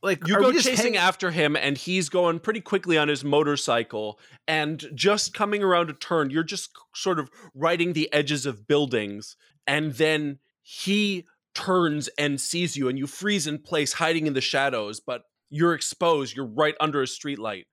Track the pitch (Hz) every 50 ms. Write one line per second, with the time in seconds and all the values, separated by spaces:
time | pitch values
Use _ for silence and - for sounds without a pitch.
0 | - 196 190 151 - 160 202 202 - 254 262 339 233 254 254 202 220 247 226 190
1 | 175 185 180 - 196 180 160 170 156 147 147 - - 139 143 135 - 170 185 185
2 | 175 143 - 180 180 170 165 170 - - 226 226 175 - 208 190 - 175 170 156
3 | 151 147 147 131 131 147 143 147 156 143 147 139 - - 120 120 117 - - 107
4 | 107 107 107 _ _ - 131 - _ - 156 156 151 151 160 151 151 139 151 123
5 | - 196 208 208 - - - - 214 202 208 208 202 190 180 170 175 160 143 _
6 | - - 175 165 147 135 135 156 165 156 202 180 - - _ - - _ _ -
7 | - 190 180 156 143 127 _ - - - _ 135 143 165 175 170 170 180 175 156
8 | 151 - - 147 143 139 151 139 123 143 123 104 107 _ 147 147 147 135 120 113
9 | 104 101 101 104 104 - - _ _ _ _ _ _ - 139 151 156 156 135 110
10 | 156 156 156 156 151 143 139 135 _ _ _ _ _ - - - - 185 202 208
11 | 208 202 196 180 165 _ _ _ _ _ _ - - 190 185 185 175 160 151 151
12 | 131 - - - 147 147 143 131 - - - 170 175 165 - 143 135 127 131 135
13 | 139 139 - - 185 208 208 196 139 156 147 147 - - 175 156 143 135 - -
14 | 170 160 165 165 156 156 139 131 131 - - 139 139 139 127 117 107 104 107 -
15 | _ - 127 120 _ _ _ _ _ _ 143 147 165 170 165 147 - - - _
16 | 185 170 165 147 135 117 - - 139 117 107 127 151 151 151 - 151 156 143 143
17 | 131 123 - - - 147 143 107 110 110 104 95 - _